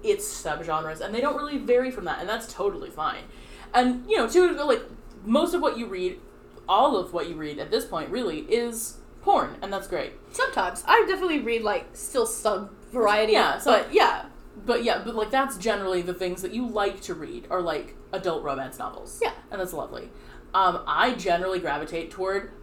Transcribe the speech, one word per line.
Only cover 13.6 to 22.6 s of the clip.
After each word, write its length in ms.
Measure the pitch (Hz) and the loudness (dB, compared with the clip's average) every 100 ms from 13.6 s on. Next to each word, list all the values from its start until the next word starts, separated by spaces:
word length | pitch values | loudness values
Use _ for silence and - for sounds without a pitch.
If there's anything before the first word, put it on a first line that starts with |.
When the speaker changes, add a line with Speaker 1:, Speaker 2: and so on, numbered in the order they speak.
| - | 4
Speaker 2:
but 220 | 214 - | 4 6
yeah. 320 | 370 - - - - - 220 196 | 6 6 2 -6 -16 -18 -10 0
Speaker 1:
But 180 | 240 | 0
yeah, 160 | 233 202 | 2 0
but, 120 | 202 | -2
like, 160 | 226 214 | -2 2
that's 260 | 269 269 208 | 2 2 0
generally 460 | 220 202 190 185 | 0 0 0 -2
the 100 | 175 | -2
things 300 | 180 185 180 | -4 -4 -4
that 100 | 185 | -4
you 160 | 220 240 | -4 -2
like 320 | 208 196 196 | 0 0 -2
to 120 | - | -8
read 320 | 160 143 - - | -8 -8 -10 -4
are, 120 | 185 | -2
like, 340 | 170 151 - - - | 0 -4 -6 -16 -8
adult 300 | 190 180 160 | -4 -2 -2
romance 340 | 147 135 131 - | -2 -4 -6 -8
novels. 400 | - - - - | -10 -10 -14 -4
Speaker 2:
Yeah. 100 | - - - | -4 -4 -10
Speaker 1:
And 80 | 202 | -6
that's 140 | 185 | -4
lovely. 380 | 165 135 - 120 - - - - | -6 -8 -10 -12 -16 -18 -20 -2
Um, 280 | 190 185 175 - | 4 4 4 0
I 260 | 151 233 | 2 2
generally 440 | 202 180 170 185 185 | 2 2 2 2 -2
gravitate 520 | 165 147 151 170 - | -2 -4 -4 -6 -8
toward 400 | - 190 196 - - | -4 -2 -2 -4 -16